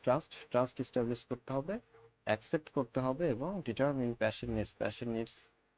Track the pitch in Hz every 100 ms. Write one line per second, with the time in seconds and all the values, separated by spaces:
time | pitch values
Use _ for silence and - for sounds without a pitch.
0 | - 139 - - - 123 127 - 127 127
1 | 117 120 - 123 - 135 156 226 - -
2 | - _ - 107 - 156 - 147 127 131
3 | 131 139 170 117 160 196 120 104 139 139
4 | 120 117 110 - 120 110 101 - 107 -
5 | 120 113 113 - - _ _